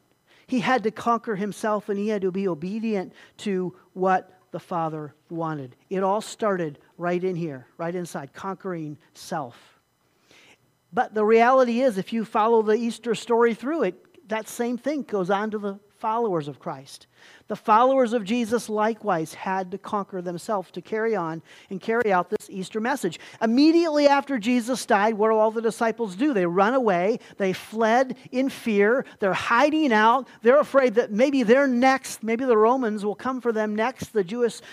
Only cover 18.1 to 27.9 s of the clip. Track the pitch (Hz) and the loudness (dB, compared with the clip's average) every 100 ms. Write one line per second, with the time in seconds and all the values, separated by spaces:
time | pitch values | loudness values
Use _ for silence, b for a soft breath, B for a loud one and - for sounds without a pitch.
18.1 | 240 185 247 214 233 - 214 214 220 208 | 0 -2 -2 0 -2 -2 -2 -2 -2 -2
19.1 | 170 160 - 196 190 185 196 - 208 190 | -2 -4 -8 -6 -4 -6 -10 -8 -6 -6
20.1 | 185 180 170 - 202 180 180 - 220 226 | -8 -8 -8 -4 -6 -6 -12 -8 -4 -2
21.1 | 202 160 165 - B B 190 - 226 220 | -2 -4 -8 -12 B B -10 -4 -2 2
22.1 | 185 175 214 - 190 190 220 233 285 175 | 0 0 -6 -8 -12 -8 -6 -4 -4 -4
23.1 | - B B 226 240 311 330 339 294 285 | -8 B B 0 4 6 6 4 4 4
24.1 | 277 277 269 208 247 226 254 - 208 220 | 4 0 -2 0 0 0 -4 2 2 2
25.1 | 208 220 220 220 226 226 - 226 220 220 | 2 2 4 2 2 -2 0 -2 -2 -6
26.1 | 180 302 208 175 180 202 269 226 175 190 | -2 0 2 2 2 2 2 2 2 2
27.1 | 233 B B 190 175 - 220 220 | -2 B B -4 -4 -6 0 2